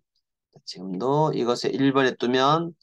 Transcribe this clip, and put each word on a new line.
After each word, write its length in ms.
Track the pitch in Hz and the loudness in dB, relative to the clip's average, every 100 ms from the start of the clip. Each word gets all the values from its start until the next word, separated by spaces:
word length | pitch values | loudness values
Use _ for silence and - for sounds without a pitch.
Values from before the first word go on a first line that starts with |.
| _ _ _ _ _ - | _ _ _ _ _ -20
지금도 680 | - 90 95 92 123 147 156 | -18 -14 -10 -4 -2 0 0
이것에 340 | - 120 120 120 | 0 -2 -2 -2
일 240 | - 139 | 0 2
번에 220 | 135 131 - | 2 2 0
두면 560 | 120 131 135 160 170 160 | 0 2 4 2 -2 -10